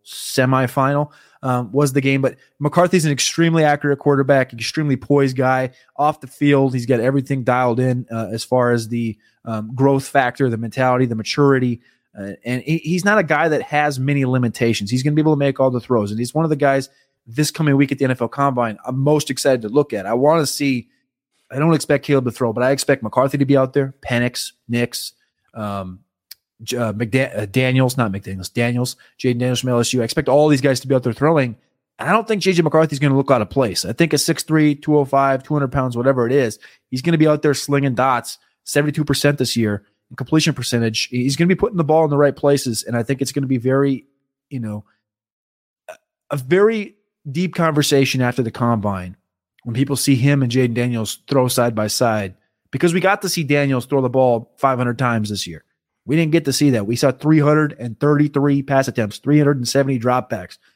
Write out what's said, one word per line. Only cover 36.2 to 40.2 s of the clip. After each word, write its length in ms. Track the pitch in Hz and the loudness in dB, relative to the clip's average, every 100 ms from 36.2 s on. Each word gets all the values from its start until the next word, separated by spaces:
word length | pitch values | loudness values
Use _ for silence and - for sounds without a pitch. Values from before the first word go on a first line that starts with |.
| 117 | 2
it 60 | |
is, 260 | 139 120 - - _ _ | 2 0 -4 -16 _ _
he's 120 | 127 | -6
gonna 160 | 165 165 | 0 2
be 100 | 156 | 4
out 140 | 151 | 4
there 120 | 151 | 2
slinging 400 | 135 - 143 139 | 0 0 0 0
dots, 440 | 120 131 120 - - _ _ | 0 0 0 -4 -14 _ _
seventy-two 400 | - 143 151 151 | -4 0 0 -2
percent 340 | 147 139 143 147 | -2 0 0 0
this 180 | 127 120 | -2 0
year 280 | 110 101 - _ _ | 0 -2 -8 _ _
in 60 | |
completion 380 | - | -12